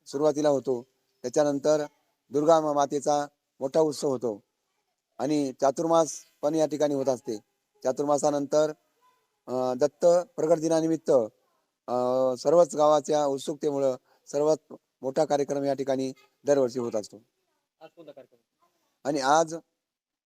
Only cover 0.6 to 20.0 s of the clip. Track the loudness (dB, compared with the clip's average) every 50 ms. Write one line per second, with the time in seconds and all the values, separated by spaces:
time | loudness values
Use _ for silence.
0.6 | 0 -2 -4 -4 -6 -10 _ _ _ _ _ _ -12 -4 0 0 0 2 0 0
1.6 | 0 0 0 0 0 -6 -10 _ _ _ _ _ _ _ -4 0 4 4 4 4
2.6 | 4 2 0 0 0 0 -2 -4 -2 0 -2 -2 -2 -6 -10 _ _ _ _ _
3.6 | -8 -2 0 2 0 0 0 -2 -4 -4 -2 -2 -4 -6 -6 -8 -12 _ _ _
4.6 | _ _ _ _ _ _ _ _ _ _ _ -8 -4 -2 -2 -2 -2 -4 -4 -2
5.6 | -2 0 0 0 -2 2 2 2 2 0 -4 -10 -18 _ _ _ -4 -2 0 0
6.6 | 0 0 0 -2 -2 -2 0 -2 0 -2 -2 -2 -4 -8 -10 -10 -12 _ _ _
7.6 | _ _ _ _ -6 -4 -4 -2 -2 0 0 0 0 0 0 0 -2 -2 0 0
8.6 | 0 0 -2 -8 _ _ _ _ _ _ _ _ _ _ _ _ _ -8 -4 -4
9.6 | -2 -2 0 0 0 -2 0 _ 2 4 4 4 2 -2 _ -4 0 0 2 0
10.6 | 2 0 0 0 0 0 -2 -2 0 2 2 2 2 0 -4 _ _ _ _ _
11.6 | _ _ _ _ _ -6 -4 -2 -2 0 0 0 0 0 -2 -2 0 4 4 6
12.6 | 4 4 2 2 2 4 4 2 2 0 0 0 0 0 -2 -4 -6 -8 -8 -6
13.6 | -4 -4 -2 0 0 -2 -2 -4 _ _ _ _ _ -8 -4 0 2 2 2 0
14.6 | -2 _ -20 -20 _ _ _ _ -10 -4 -2 -2 0 0 0 -2 -2 -2 -4 -4
15.6 | -4 -4 -4 -4 -4 -4 -2 -2 -4 -6 -8 -12 _ _ _ _ _ 0 2 2
16.6 | 2 0 -2 -4 -6 -6 -6 -6 -8 -8 -14 -20 -20 _ _ _ _ _ _ _
17.6 | _ _ _ _ -20 -20 _ -20 -20 -20 -20 -20 -20 _ _ _ _ _ _ _
18.6 | _ _ _ _ _ _ _ _ -6 -4 -4 -2 2 4 4 4 4 2 -4 -10
19.6 | -16 _ _ _ _ _ _ _